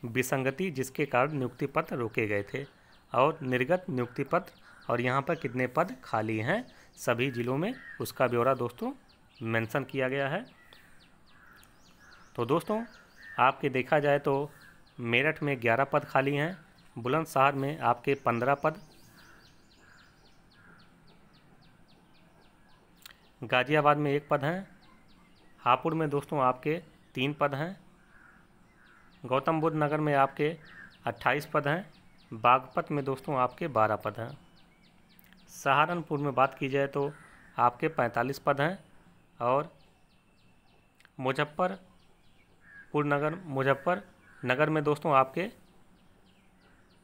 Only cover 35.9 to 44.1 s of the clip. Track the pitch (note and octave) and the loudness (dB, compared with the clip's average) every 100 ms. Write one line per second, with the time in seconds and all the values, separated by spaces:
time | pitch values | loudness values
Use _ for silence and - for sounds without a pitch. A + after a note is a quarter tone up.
35.9 | F3 D#3 D3 C#3+ B2+ C3+ - C#3 C3+ C#3 | 0 -4 -4 -2 2 2 2 -4 0 -2
36.9 | C#3+ C#3+ D3+ - - - - A#2+ - D#3+ | -2 -4 -6 -20 -20 -16 2 2 2 -4
37.9 | D#3+ A#2+ G#2+ B2 C#3 - C#3 D3 F#3+ - | 0 -2 0 -4 -2 -2 0 0 -2 -12
38.9 | - - _ _ _ A#2+ C3+ D3+ - _ | -20 -20 _ _ _ 0 0 -2 -12 _
39.9 | _ _ _ _ _ _ _ _ _ _ | _ _ _ _ _ _ _ _ _ _
40.9 | _ - - C3 C3+ D3+ - F#3 F#3+ - | _ -20 -6 -2 0 -2 0 -2 -2 -16
41.9 | _ - _ - _ _ _ - - - | _ -20 _ -20 _ _ _ -20 -20 -4
42.9 | D3 D3 C#3+ D3+ E3 E3+ C3+ C3+ C3+ - | -2 2 2 0 -4 -6 -2 2 2 0
43.9 | F#3 - | -4 -4